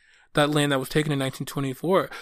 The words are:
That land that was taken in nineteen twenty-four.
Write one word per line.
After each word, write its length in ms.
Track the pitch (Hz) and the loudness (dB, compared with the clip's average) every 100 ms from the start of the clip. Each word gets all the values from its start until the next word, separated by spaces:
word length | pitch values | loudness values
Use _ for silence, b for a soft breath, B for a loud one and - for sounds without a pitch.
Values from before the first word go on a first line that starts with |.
| b b b | b b b
That 180 | - 147 | 0 2
land 200 | 151 147 | 2 2
that 80 | 135 | 0
was 100 | 135 | 0
taken 220 | 156 151 | 0 0
in 60 | 143 | 0
nineteen 300 | 135 - - | -2 -6 -8
twenty-four. 640 | - 139 131 156 185 135 B | -4 -4 -4 2 2 2 B